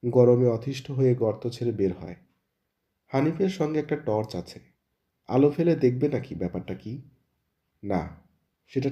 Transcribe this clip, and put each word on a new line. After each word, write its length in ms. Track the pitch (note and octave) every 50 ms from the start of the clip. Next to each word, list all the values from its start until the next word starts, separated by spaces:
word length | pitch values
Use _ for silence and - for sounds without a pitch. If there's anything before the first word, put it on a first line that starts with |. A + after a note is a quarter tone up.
| -
গরমে 420 | B2 A#2+ B2+ B2 A#2+ B2 A#2+ B2+
অতিষ্ঠ 440 | B2 A2+ A2+ - C#3 C3+ - - -
হয়ে 240 | C#3 B2+ C3 B2+ B2
গর্ত 320 | A#2+ A2+ A2 G#2 - -
ছেড়ে 240 | A#2+ A#2 - A#2+ A#2
বের 220 | A2 G2+ G2 F#2 F2+
হয়। 220 | F2+ D#2+ F2 F2 - _ _ _ _ _ _ _ _ _ _ _ _ _ _ _ _ _
হানিফের 420 | _ - C3+ C#3+ D#3 E3 - G3 F#3+
সঙ্গে 300 | F#3 - D#3 D3+ D#3 D#3
একটা 160 | D3+ D3+ D3+
টর্চ 400 | D3 - - G#2+ G#2+ G#2+ - -
আছে, 240 | F2+ F2 - - - - _ _ _ _ _ _ _ _ _ _ _ _
আলো 220 | - G#2 C3+ C#3 D3
ফেলে 260 | C#3+ - E3 E3+ E3
দেখবে 320 | - C3+ B2 B2 B2+ C#3
নাকি 280 | C#3+ C#3+ A2 - - -
ব্যাপারটা 400 | E2 F#2 F2+ - F#2 F2+ - F#2+
কি? 260 | - - G#2+ A#2+ C#3 - - _ _ _ _ _ _ _ _ _ _ _ _ _ _ -
না, 380 | G2+ G2 F2 D#2 D#2+ D#2+ - _ _ _ _ _ _ _ _ _
সেটা 220 | _ - C3+ C3+ C#3